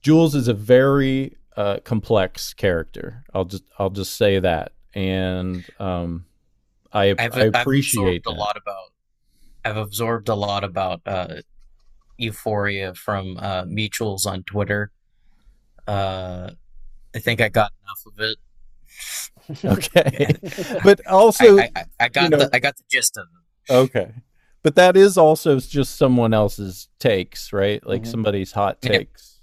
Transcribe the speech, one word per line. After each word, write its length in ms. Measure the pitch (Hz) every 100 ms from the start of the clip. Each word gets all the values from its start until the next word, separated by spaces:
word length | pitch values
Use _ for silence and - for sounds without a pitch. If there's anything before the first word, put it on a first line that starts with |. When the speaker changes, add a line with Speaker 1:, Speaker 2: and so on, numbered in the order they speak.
Speaker 1:
Jules 340 | 147 160 160 139
is 100 | 120
a 80 |
very, 800 | 104 107 127 135 139 135 131 135 - _ -
uh, 220 | 101 98
complex 720 | - 113 - 110 92 - -
character. 720 | - 101 85 80 - - - -
I'll 120 | 95 90
just, 180 | 95 _ -
I'll 140 | 98
just 240 | 98 95 -
say 220 | 104 98
that. 320 | 92 82 - - _
And, 680 | 101 95 95 92 92 90 90 - _
um, 460 | 98 90 87 87 - _ _ _ _ _ _
I, 140 | 107 98 98
Speaker 2:
I've, 0 | 117 123
Speaker 1:
I 100 | 110
Speaker 2:
I've 80 | 120
Speaker 1:
appreciate 640 | 127 139 139 117 95 87
Speaker 2:
absorbed 60 | 113
Speaker 1:
that. 40 |
Speaker 2:
a 80 | 104
lot 180 | 104 104
about, 360 | - 98 92 _ _ _ _ _ - -
I've 120 | 117 107
absorbed 520 | 104 101 113 113 104
a 80 | 101
lot 260 | 101 101
about, 380 | 98 90 92 87 -
uh, 300 | 95 87 78 - - - _ _ _ _ -
Euphoria 760 | 113 104 - 104 101 98 95
from, 420 | 90 - 101 95 90
uh, 260 | 98 92
mutuals 600 | 90 101 107 - 110 95 101
on 180 | 95
Twitter. 480 | - 104 101 104 104 _ _ _ _ _ _ _ _ _ -
Uh, 600 | 101 98 95 92 90 92 - - - - - -
I 60 | 113
think 220 | 120 117
I 80 | 107
got 240 | 113 104 -
enough 200 | - - -
of 140 | -
it. 180 | 110 110
Speaker 1:
<laughs> 1200 | _ - - - - - - - - _ - 143
Okay. 720 | 196 98 - 170 135 - 143 - 185 -
Speaker 2:
<laughs> 240 | 175 196
Speaker 1:
But 200 | 196 202 -
also, 500 | 190 226 - 247 196
Speaker 2:
I, 120 | -
I, 100 | - - -
I 80 | 120
got 140 | 135
Speaker 1:
you 40 | 139
know 80 | 147
Speaker 2:
the, 120 | 139
I 60 | 127
got 160 | 139 -
the 80 | _
gist 280 | 131 - 107
of 100 | 85 _ _ _ -
it. 40 |
Speaker 1:
Okay. 400 | 127 131 117 92 117 _ _ _ _
But 140 | 156 160
that 200 | 180 185
is 220 | 196 185
also 400 | 156 156 165 135
just 380 | - 139 135 -
someone 360 | 135 123 113
else's 560 | 110 104 - 98 92 - _
takes, 520 | 123 98 90 - -
right? 320 | 101 98 104
Like, 180 | - 120
Speaker 3:
Mm-hmm. 80 | 113
Speaker 1:
somebody's 400 | 117 104 101 95
hot 260 | 107 101 -
Speaker 2:
Yeah. 80 | 127 -
Speaker 1:
takes. 340 | - - - _